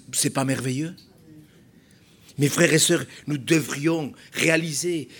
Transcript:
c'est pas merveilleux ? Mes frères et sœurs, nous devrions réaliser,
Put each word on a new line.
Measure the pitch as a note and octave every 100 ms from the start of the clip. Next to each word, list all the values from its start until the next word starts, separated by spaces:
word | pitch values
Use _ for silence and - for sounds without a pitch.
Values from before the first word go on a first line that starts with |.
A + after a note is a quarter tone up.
| -
c'est | - C#3+
pas | C#3
merveilleux ? | C3+ B2+ C3 C3 D#3+ F#3 - - - D#3 - - - _ _ - _ - - -
Mes | C#3
frères | - E3
et | D3+
sœurs, | - E3 B2+ - -
nous | D3
devrions | A2 D#3+ B2+ C3+ D#3 E3 C3+ - -
réaliser, | - D#3+ D#3+ E3 C3+ F3 E3 C3 -